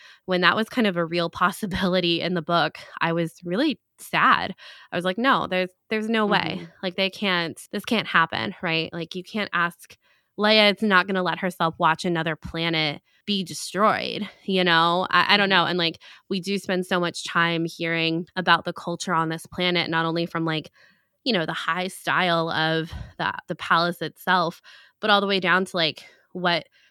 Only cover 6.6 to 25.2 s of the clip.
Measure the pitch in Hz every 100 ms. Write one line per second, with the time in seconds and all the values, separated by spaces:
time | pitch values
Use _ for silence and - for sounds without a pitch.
6.6 | 165 _ 185 185 190 - 202 175 165 -
7.6 | - 208 - 214 - 175 165 - 196 -
8.6 | 175 160 160 170 165 180 180 214 196 175
9.6 | 170 - - - _ _ _ - 208 220
10.6 | 208 196 214 185 196 190 180 170 185 -
11.6 | 165 - 165 160 180 170 165 156 - 165
12.6 | 165 160 156 - - _ - 202 180 160
13.6 | - 185 208 120 62 58 202 - - 190
14.6 | 180 165 170 175 - 180 - 208 196 190
15.6 | 156 175 165 - - - - 196 180 202
16.6 | - 185 180 185 175 - - 170 170 165
17.6 | 165 - 165 165 165 165 175 185 175 170
18.6 | 180 - - 170 - 165 160 165 - -
19.6 | 180 175 - 165 165 165 170 165 160 156
20.6 | 156 _ _ _ _ _ 262 190 160 170
21.6 | - 175 185 - - 143 180 165 165 135
22.6 | 160 160 160 - - - 160 - - 170
23.6 | - 170 175 170 156 - - 185 170 -
24.6 | - - _ _ 214 202